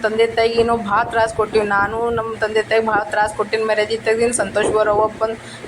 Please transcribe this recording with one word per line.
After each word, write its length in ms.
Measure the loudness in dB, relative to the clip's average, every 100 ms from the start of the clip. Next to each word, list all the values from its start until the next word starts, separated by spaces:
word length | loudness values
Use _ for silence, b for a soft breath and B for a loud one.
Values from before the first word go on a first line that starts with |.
ತಂದೆ 240 | -2 2 2
ತಾಯಿಗೆ 320 | 2 0 2
ಏನೋ 180 | 0 0
ಭಾಳ 260 | 0 0
ತ್ರಾಸ 300 | 0 0 0 0
ಕೊಟ್ಟಿವಿ. 300 | 0 0 2
ನಾನು 440 | 2 0 0 -2
ನಮ್ಮ 260 | -2 -4 -4
ತಂದೆ 260 | -2 0
ತಾಯಿಗೆ 260 | 2 2 2
ಭಾಳ 160 | 0
ತ್ರಾಸ 300 | 0 0 0 0
ಕೊಟ್ಟಿನ 260 | -2 -2
ಮರ್ಯಾದೆ 340 | 0 0 0 -2
ತೆಗ್ದೀನಿ. 360 | 0 2 2
ಸಂತೋಷ್ 340 | 0 0 0 2
ಗೌರವ್ 360 | 2 2 2
ಅಪ್ಪನ್ 320 | 2 0 -4 -4 B B